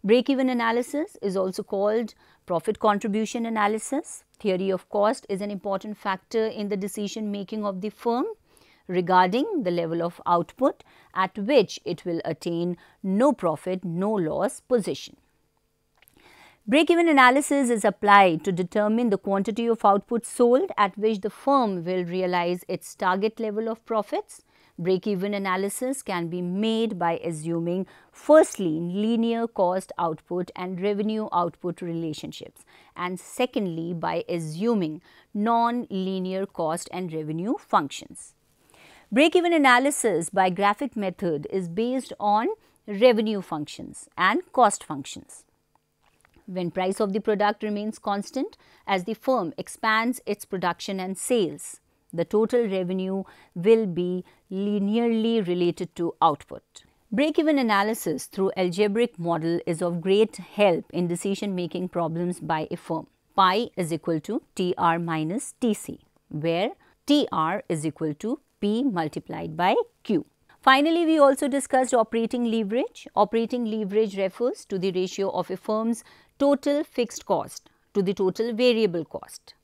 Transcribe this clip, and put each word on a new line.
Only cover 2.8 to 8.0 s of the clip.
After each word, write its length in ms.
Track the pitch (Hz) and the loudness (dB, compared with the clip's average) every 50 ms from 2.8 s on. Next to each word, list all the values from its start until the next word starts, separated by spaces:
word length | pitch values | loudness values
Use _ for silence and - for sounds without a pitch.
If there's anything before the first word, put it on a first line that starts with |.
| - 214 208 202 - 226 196 220 220 202 - 240 233 | 2 2 2 2 -2 -2 -2 -2 -2 -2 -4 -6 -6
analysis. 800 | 226 226 214 208 202 214 220 - - 269 285 392 - - - _ _ _ _ | -4 -2 0 0 0 0 -2 -4 -4 -4 -4 -4 -6 -18 -20 _ _ _ _
Theory 300 | - 214 185 180 190 190 | -2 -2 0 0 0 -2
of 180 | 190 190 - _ | -2 -4 -4 _
cost 360 | - 208 202 214 226 - - | 0 2 2 2 2 -2 -4
is 140 | - 202 185 | -6 -6 -4
an 100 | 208 202 | -4 -6
important 460 | 208 185 - 208 196 196 - 214 208 | -8 -8 -6 -4 -6 -4 -6 -8 -12
factor 480 | _ - 202 190 185 _ _ - 226 220 | _ -4 -4 -4 -4 _ _ -2 0 0
in 240 | 220 - - 208 202 | 0 -2 -6 -6 -4
the 80 | 208 | -4
decision 520 | 190 190 202 - 220 208 196 - 226 220 208 | -4 -4 -6 -6 -6 -6 -6 -6 -6 -6 -6
making 360 | 202 202 196 - 220 220 208 | -6 -6 -8 -8 -8 -6 -4
of 160 | 202 196 185 | -4 -6 -4
the 80 | 185 214 | -6 -8
firm 340 | - - | -8 -4